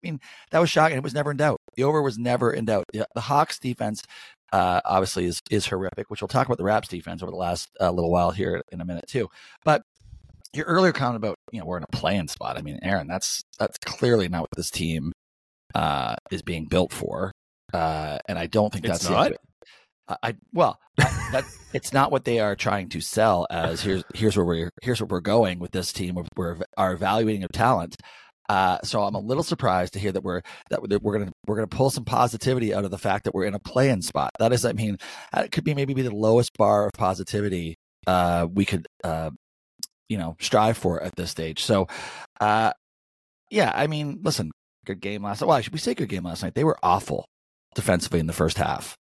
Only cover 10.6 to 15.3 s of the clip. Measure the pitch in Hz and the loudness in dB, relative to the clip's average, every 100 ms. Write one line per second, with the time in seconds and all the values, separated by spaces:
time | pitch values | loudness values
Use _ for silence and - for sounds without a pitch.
10.6 | 156 170 185 151 131 117 104 - - 113 | 0 4 4 4 -2 0 -4 -6 -10 -12
11.6 | 80 90 78 - 76 98 78 - - 65 | -6 -8 -6 -2 0 0 -2 -6 -8 -6
12.6 | 73 73 90 98 73 95 - - - - | -8 -8 -2 -2 -2 -6 -4 -6 -10 -4
13.6 | 110 - - - 123 117 90 85 80 - | -4 -4 -12 -2 2 4 2 -2 -6 -6
14.6 | 82 - 82 80 76 - _ | -6 -4 -2 -2 -4 -10 _